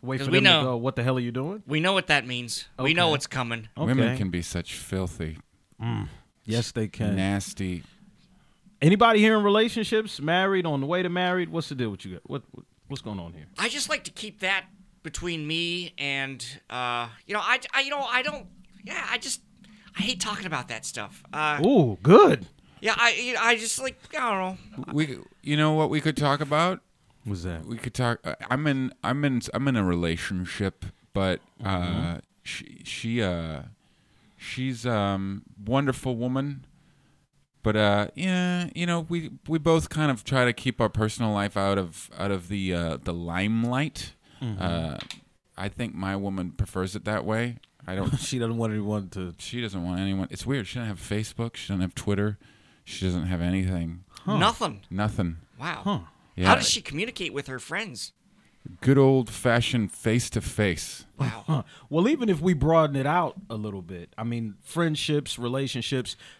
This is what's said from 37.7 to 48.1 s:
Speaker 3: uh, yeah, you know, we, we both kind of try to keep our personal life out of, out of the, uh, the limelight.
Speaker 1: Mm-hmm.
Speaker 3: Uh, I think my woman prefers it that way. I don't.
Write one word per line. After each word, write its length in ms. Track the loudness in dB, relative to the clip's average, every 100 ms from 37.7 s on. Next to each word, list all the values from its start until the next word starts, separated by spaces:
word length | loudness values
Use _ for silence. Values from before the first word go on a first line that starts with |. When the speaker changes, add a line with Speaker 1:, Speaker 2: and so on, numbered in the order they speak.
| 4
Speaker 3:
uh, 320 | 4 4 0
yeah, 540 | -2 0 2 2 0 -4
you 120 | -4 -2
know, 140 | -2 -2
we, 220 | -4 -4 -12 -4
we 100 | 0
both 300 | 4 4 4
kind 220 | 0 2
of 100 | 0
try 200 | 0 4
to 80 | 4
keep 280 | 4 -2 2
our 80 | 2
personal 440 | 2 -2 0 0
life 240 | 2 0 0
out 200 | 2 2
of, 300 | 0 -6 -18 -6
out 140 | -2
of 160 | -2 -4
the, 240 | -4 0
uh, 240 | 0 0 -2
the 100 | -4
limelight. 1000 | -4 -4 -2 0 2 2 0 -2 -6 -14 -16 _ -10
Speaker 1:
Mm-hmm. 180 | -8 -4
Speaker 3:
Uh, 360 | -2 -2 -4 -6 -12 -16 _ _ _ -10
I 120 | -10
think 260 | -6 -8
my 220 | -4 -4 -2
woman 340 | -4 -4 -6
prefers 460 | -4 -4 -2 -4 -4
it 80 |
that 200 | -4 -4
way. 340 | -2 -2 -2 -8 _ _ -8
I 80 |
don't. 160 | -4 -2